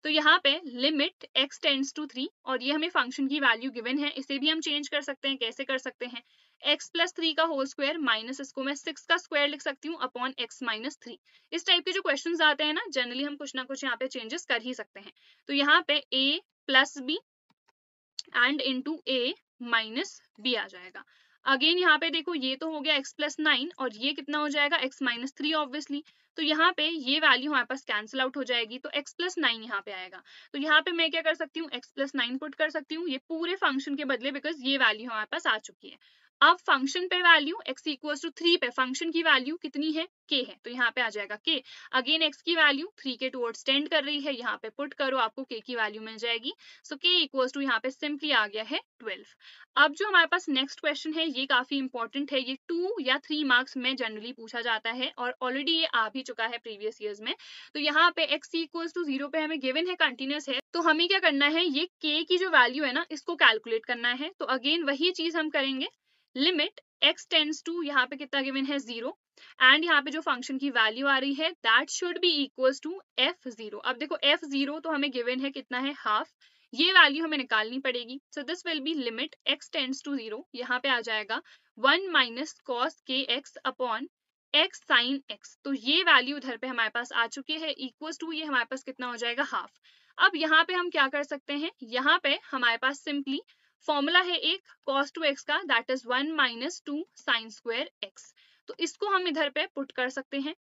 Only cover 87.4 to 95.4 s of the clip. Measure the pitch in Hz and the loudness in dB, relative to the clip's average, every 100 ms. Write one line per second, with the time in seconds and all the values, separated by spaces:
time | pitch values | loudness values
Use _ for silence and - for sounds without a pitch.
87.4 | 269 311 320 - 262 _ 311 320 330 311 | -8 -6 -4 -6 -8 _ -10 -8 -8 -6
88.4 | 311 262 233 269 - 262 247 233 240 240 | -2 -2 -2 -6 -10 -10 -8 -4 -4 -2
89.4 | 277 202 - _ _ _ _ - 370 339 | -2 -4 -6 _ _ _ _ 0 0 2
90.4 | 311 311 339 370 359 330 269 285 285 285 | 4 4 4 0 0 2 2 0 -4 -6
91.4 | - 285 320 _ 233 247 269 349 277 294 | -4 -4 -4 _ -6 0 4 4 4 0
92.4 | - 262 240 226 262 285 311 285 277 285 | -2 0 2 2 0 -2 -4 -4 -2 -6
93.4 | - _ _ _ - 294 285 359 359 349 | -6 _ _ _ -2 0 6 4 4 0
94.4 | 311 381 _ - - 269 277 330 302 277 | 0 -2 _ -10 -2 0 0 0 -2 -2